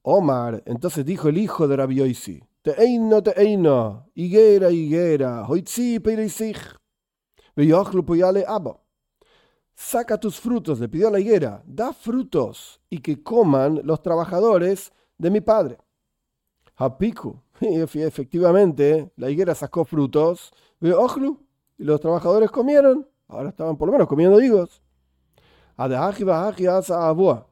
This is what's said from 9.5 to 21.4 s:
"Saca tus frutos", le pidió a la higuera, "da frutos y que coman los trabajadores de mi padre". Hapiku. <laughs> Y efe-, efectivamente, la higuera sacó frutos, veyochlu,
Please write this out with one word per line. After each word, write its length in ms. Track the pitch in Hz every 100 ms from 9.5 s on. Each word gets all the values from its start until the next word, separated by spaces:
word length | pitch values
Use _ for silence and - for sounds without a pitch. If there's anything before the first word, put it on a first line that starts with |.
| _ _
"Saca 440 | _ - 240 233 214
tus 180 | 220 -
frutos", 400 | 233 240 160 131
le 100 | 117
pidió 200 | 151 214
a 20 |
la 80 | 202
higuera, 440 | 202 208 131 101
"da 300 | - 131 240
frutos 840 | - 220 247 240 165 113 - - _ _
y 80 | 160
que 240 | 123 147
coman 580 | - 226 196 135 139 156
los 180 | 139 156
trabajadores 920 | 185 165 170 180 226 190 180 190 - _ _ _
de 140 | 165
mi 100 | 214
padre". 380 | - 220 151 120 _ _ _ _ _ _ _ _ _ _
Hapiku. 640 | 131 127 208 - 120 - _
<laughs> 100 | _
Y 200 | 220 160
efe-, 260 | 160 151 156
efectivamente, 1040 | - 135 170 180 185 196 139 143 156 143 -
la 140 | 127
higuera 240 | 147 185
sacó 320 | 156 139 170 160
frutos, 680 | 160 139 147 160 175 - _ _ _
veyochlu, 640 | 165 180 247 277 277 294